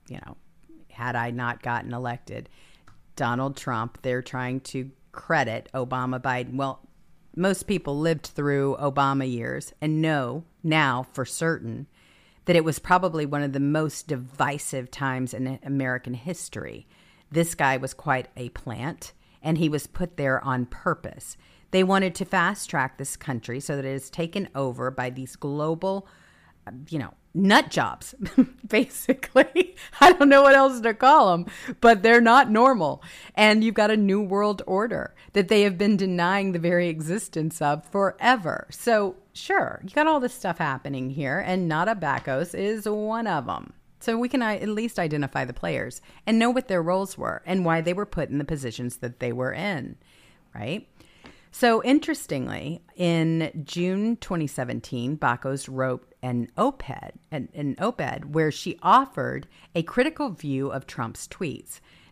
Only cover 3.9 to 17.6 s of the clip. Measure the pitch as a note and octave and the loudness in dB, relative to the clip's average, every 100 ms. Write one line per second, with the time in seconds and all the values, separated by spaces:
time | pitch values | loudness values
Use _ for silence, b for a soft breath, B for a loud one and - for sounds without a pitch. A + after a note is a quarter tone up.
3.9 | - C3 B2 A#2+ B2+ B2 C3 - C3+ C3+ | -6 -4 -4 -4 -8 -6 -6 -8 -10 -10
4.9 | - _ - - D#3+ A2+ A2+ - C3 B2 | -14 _ -12 -2 0 0 -4 -8 -8 -4
5.9 | B2+ B2+ B2+ C3 B2+ B2 B2+ C3+ - - | -4 -4 -4 -4 -4 -4 -6 -6 -8 -18
6.9 | _ - - _ E3 F#3 F#3 - F3+ - | _ -20 -20 _ -2 0 0 -2 -4 -2
7.9 | C#3+ E3 D#3 - - C#3+ C#3 C#3 C3 C#3+ | -2 0 -2 -6 -4 0 0 0 -2 -2
8.9 | C#3 C3+ C#3 C3 A#2+ A#2+ C3+ - - D#3 | 0 0 0 -2 -4 -6 -8 -10 -6 -2
9.9 | D#3 D#3+ D3 B2 D3 - _ D#3+ D#3 C#3 | 0 0 0 -2 -8 -12 _ 0 2 2
10.9 | B2 C3 - B2 - E3 E3 A2+ A#2 C#3+ | 0 -6 -8 -8 -4 -2 -2 -6 -10 -12
11.9 | b b b b b - E3+ D#3+ C#3+ - | b b b b b 2 4 2 -2 2
12.9 | F3+ F3+ D#3 C#3+ D3 C#3+ C#3 C#3+ D#3 D#3 | 2 2 -2 -2 -2 -2 0 2 2 0
13.9 | - - C3 B2+ - C3+ D3 - C3+ B2 | -4 -8 -8 -6 -2 -2 -2 -8 -8 -8
14.9 | - C3+ B2+ B2+ A2+ C3 C3 C#3 C#3 C3 | -6 -4 -2 -4 -6 -6 -8 -4 -2 -2
15.9 | B2+ A#2+ B2 D3+ E3+ - - C#2 A1+ - | -4 -6 -10 -8 -10 -10 -10 -12 -14 -20
16.9 | b b b b D#3 E3 - | b b b b 0 0 0